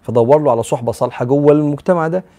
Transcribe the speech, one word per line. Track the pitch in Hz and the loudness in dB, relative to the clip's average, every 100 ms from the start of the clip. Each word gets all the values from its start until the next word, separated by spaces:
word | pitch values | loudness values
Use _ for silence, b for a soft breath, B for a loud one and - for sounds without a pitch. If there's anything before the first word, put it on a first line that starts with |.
فدور | - 117 117 151 | -4 0 2 2
له | 143 | 2
على | 117 | 0
صحبة | 110 139 117 | -2 -4 -4
صالحة | - 123 - | -4 -6 -4
جوه | 123 143 147 | -2 2 4
المجتمع | 151 147 143 - 175 160 | 4 2 -4 -2 -2 -2
ده. | 185 - | -4 -8